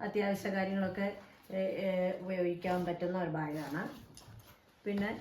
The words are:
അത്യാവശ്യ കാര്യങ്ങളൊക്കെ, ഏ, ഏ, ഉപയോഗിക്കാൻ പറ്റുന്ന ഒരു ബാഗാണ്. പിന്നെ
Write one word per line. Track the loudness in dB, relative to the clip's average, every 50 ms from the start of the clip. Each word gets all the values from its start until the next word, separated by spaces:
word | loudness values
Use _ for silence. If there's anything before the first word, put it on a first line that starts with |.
| -6
അത്യാവശ്യ | -2 0 2 2 2 2 0 0 0 0
കാര്യങ്ങളൊക്കെ, | 2 2 2 2 2 2 2 2 0 0 0 -2 -4 -12 -18 -20 -20 -12 -4 -2
ഏ, | 0 0 2 0 0 2
ഏ, | 2 2 4 2 2 0 0
ഉപയോഗിക്കാൻ | -2 -2 0 2 2 2 2 0 0 0 2 2 2 0
പറ്റുന്ന | 0 0 0 0 0 0 0
ഒരു | 0 0 -2
ബാഗാണ്. | -2 -2 -2 -4 -4 -4 -4 -4 -4 -4 -8 -12 -16 -18 -20 -20 -18 -18 -18 -18 -20 -20 -20 -20 -20 -20 -20 -8 -4
പിന്നെ | -2 0 0 0 0 -2 -4